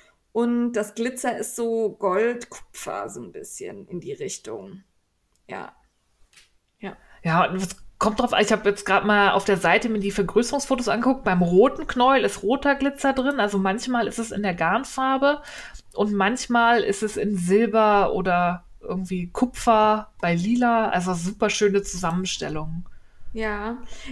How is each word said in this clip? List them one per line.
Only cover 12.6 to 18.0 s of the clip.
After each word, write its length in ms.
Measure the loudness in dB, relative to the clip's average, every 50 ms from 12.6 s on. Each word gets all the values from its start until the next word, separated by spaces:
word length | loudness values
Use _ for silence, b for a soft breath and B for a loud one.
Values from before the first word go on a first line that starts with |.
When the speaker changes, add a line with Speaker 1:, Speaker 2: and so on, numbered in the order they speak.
| 2 0 0
Speaker 2:
Glitzer 380 | 2 0 -2 -2 0 0 0 0
drin, 260 | 2 0 0 0 0
also 180 | 0 0 0 0
manchmal 500 | 0 0 -2 -2 -4 -4 -2 -2 -2 -2
ist 120 | -4 -6
es 120 | -8 -6
in 120 | -6 -4 -2
der 120 | -2 -2
Garnfarbe 840 | 0 0 0 0 0 -2 -4 -4 -2 0 0 0 2 2 2 2 0 B B B B B B B B -20 -10 -4
und 180 | -2 -2 0 2
manchmal 680 | 2 2 2 0 -2 -2 0 2 4 4 6 4 4 2
ist 200 | 0 -2 -2 -4
es 120 | -4 -4 -2
in 200 | -2 -2 -2 0
Silber 760 | 2 2 4 4 4 4 4 4 4 6 6 4